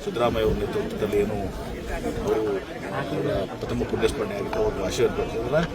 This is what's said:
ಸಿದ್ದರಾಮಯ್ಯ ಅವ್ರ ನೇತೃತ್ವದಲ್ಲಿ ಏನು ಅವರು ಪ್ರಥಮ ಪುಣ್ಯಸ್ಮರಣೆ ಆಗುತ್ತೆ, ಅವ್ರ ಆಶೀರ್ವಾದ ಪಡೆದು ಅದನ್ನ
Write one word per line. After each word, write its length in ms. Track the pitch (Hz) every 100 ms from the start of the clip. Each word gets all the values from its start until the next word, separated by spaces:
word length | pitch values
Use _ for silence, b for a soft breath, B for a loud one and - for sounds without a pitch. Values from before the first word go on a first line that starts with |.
ಸಿದ್ದರಾಮಯ್ಯ 420 | - 147 120 113 110
ಅವ್ರ 80 | 101
ನೇತೃತ್ವದಲ್ಲಿ 560 | 101 107 107 101 104 104
ಏನು 140 | 101 104 95 - - - - - - 117 110
ಅವರು 160 | 214 110 196 - 143 - 139 139 147 - 98 - 117
ಪ್ರಥಮ 220 | 113 117 -
ಪುಣ್ಯಸ್ಮರಣೆ 440 | 107 110 131 104 101
ಆಗುತ್ತೆ, 200 | 98 107
ಅವ್ರ 280 | 107 95 92
ಆಶೀರ್ವಾದ 280 | 92 113 95
ಪಡೆದು 220 | 101 -
ಅದನ್ನ 180 | 123 151 165